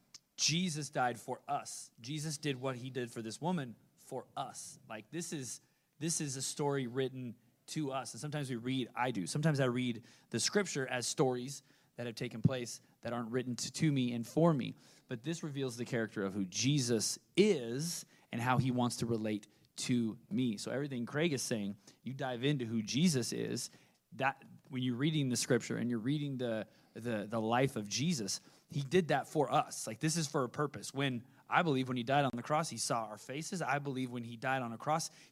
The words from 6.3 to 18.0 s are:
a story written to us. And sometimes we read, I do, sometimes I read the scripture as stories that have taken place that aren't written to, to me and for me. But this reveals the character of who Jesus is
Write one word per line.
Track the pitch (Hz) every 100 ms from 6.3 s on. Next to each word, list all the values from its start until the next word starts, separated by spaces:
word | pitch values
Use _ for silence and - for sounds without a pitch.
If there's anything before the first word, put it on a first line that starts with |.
| 131
a |
story | - - 143 139 123
written | 127 131 131 123 104 _ _ -
to | 156 143
us. | 135 123
And | 117
sometimes | 151 147 131
we | 120
read, | 123 131 113
I | - 127
do, | 113 85
sometimes | 147 160 135
I | 131
read | 123 127 110 - - -
the | 117
scripture | - 208 196 147 127
as | 127 117
stories | - 135 123 131 139 - _ _ -
that |
have | 120
taken | 113 127 113
place | 110 127 117 - _ _
that | 117
aren't | 120 113
written | 127 127 117
to, | -
to | - 156
me | 139 123
and | 120 113
for | 151 170
me. | 147 110 - - - -
But | 120
this | 127 165
reveals | 160 139 131 117
the | 117
character | 123 110 110
of | 98
who | 101
Jesus | 92 - 127 147 120 113 - - _ -
is | 208 160 117 127 165 -